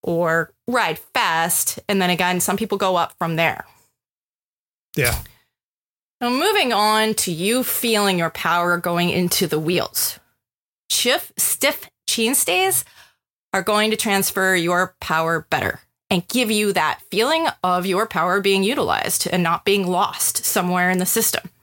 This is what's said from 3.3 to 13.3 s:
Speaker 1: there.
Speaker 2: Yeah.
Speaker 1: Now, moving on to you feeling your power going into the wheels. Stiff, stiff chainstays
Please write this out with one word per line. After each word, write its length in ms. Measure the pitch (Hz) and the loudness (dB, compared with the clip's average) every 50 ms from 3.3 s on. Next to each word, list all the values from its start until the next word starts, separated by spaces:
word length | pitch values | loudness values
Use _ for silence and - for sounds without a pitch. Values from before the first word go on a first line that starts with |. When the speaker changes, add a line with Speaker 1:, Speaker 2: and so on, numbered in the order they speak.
| 165 | 0
Speaker 1:
there. 300 | 160 165 151 - - - - _ _ _ _ _ _ _ _ _ _ _ _ _ _ _ _ _ _ _ _ _ _ _ _ - | 0 0 0 0 -4 -12 -18 _ _ _ _ _ _ _ _ _ _ _ _ _ _ _ _ _ _ _ _ _ _ _ _ -4
Speaker 2:
Yeah. 240 | 156 131 120 117 - - - _ _ _ _ _ _ _ _ _ _ _ _ _ _ _ _ _ _ | 0 0 0 0 -2 -6 -12 _ _ _ _ _ _ _ _ _ _ _ _ _ _ _ _ _ _
Speaker 1:
Now, 80 | 247 240 | -2 -2
moving 420 | 247 269 330 415 403 403 320 247 | 0 2 2 2 2 2 2 2
on 440 | 233 196 208 214 214 220 220 220 214 | 2 2 4 4 4 4 2 2 0
to 160 | - - 190 | -2 -2 -4
you 320 | 170 156 180 202 233 254 247 | -4 -2 0 0 0 0 0
feeling 540 | - - - - 233 220 208 202 196 190 | -2 -4 -2 0 0 2 2 2 2 2
your 120 | 175 170 160 | 2 0 -2
power 480 | - - - 170 170 175 175 175 175 | -4 -4 -2 0 0 2 2 2 0
going 320 | 175 - 180 170 170 175 175 | 0 0 -2 0 2 2 2
into 380 | - 175 180 175 - - 196 | 2 0 0 0 0 0 0
the 120 | 156 156 156 | 0 0 0
wheels. 600 | 156 156 185 170 - - - - - - - - _ _ _ _ _ _ _ _ _ _ _ _ _ _ | 0 0 0 0 -2 -2 -4 -4 -4 -4 -6 -10 _ _ _ _ _ _ _ _ _ _ _ _ _ _
Stiff, 440 | - - - 240 269 320 - - _ | -2 0 2 2 0 0 -2 -8 _
stiff 520 | - - - - - - 277 294 - - - _ _ _ | -4 -2 -2 -2 0 0 -2 -2 -2 -12 -18 _ _ _
chainstays 760 | - - - 226 226 285 269 - - 359 370 381 - 381 - - - - - - _ _ _ _ _ | -4 -2 0 0 0 2 0 0 0 0 0 2 0 0 -2 -4 -6 -20 -20 -20 _ _ _ _ _